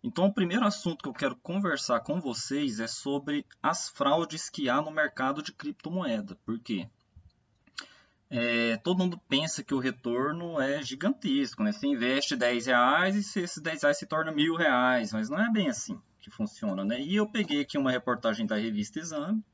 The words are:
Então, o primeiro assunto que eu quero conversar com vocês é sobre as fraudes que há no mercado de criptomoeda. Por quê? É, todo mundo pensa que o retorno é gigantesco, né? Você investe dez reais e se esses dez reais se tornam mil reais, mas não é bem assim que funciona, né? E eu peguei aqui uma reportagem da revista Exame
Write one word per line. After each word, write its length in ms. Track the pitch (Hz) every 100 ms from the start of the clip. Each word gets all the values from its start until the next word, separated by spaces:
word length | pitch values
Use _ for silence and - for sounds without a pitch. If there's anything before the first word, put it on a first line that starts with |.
Então, 220 | 123 139 196
o 60 |
primeiro 320 | 202 180 196
assunto 380 | 214 196 175 160
que 60 | 147
eu 40 |
quero 220 | 120 139
conversar 640 | 123 - 185 196 143 - 117
com 220 | - 170
vocês 580 | 151 117 - 139 147 107
é 80 | 113
sobre 580 | - 139 143 139 147 - -
as 280 | 139 170 -
fraudes 600 | - 139 156 165 160 -
que 200 | - 135
há 120 | 127
no 100 | 151
mercado 500 | 156 147 - 131 143
de 100 | 147
criptomoeda. 840 | - 151 - 156 180 160 110 101 92
Por 160 | - 113
quê? 280 | - 104 85 _ _ - - _ _ _ _ - - - _ _ _
É, 460 | 123 117 117 117 113
todo 220 | - 180
mundo 200 | 180 170 _
pensa 360 | 139 156 -
que 100 | -
o 60 | 139
retorno 800 | 127 - 120 123 139 170 175 160
é 200 | 135 143
gigantesco, 840 | 127 131 180 277 185 135 131 -
né? 80 | 107
Você 160 | 104 139
investe 480 | 135 120 135 143 135
dez 300 | 120 120 117
reais 500 | 123 123 151 185 202
e 60 |
se 180 | 202 -
esses 200 | 175 -
dez 220 | 156 160
reais 160 | 147 143
se 80 | -
tornam 260 | 156 160
mil 220 | 151 156
reais, 580 | 165 160 127 127 127 107
mas 160 | 110 110
não 120 | 156
é 100 | 226
bem 180 | 220 165
assim 320 | 117 - - _ _
que 100 | -
funciona, 540 | - 104 - 110 95
né? 160 | 98 120
E 160 | 143 202
eu 120 | 214
peguei 340 | 214 190 147
aqui 140 | 139 147
uma 140 | 135
reportagem 560 | 127 - 117 113 110 107
da 80 |
revista 460 | 107 110 104 101 151
Exame 420 | 165 156 156 220 -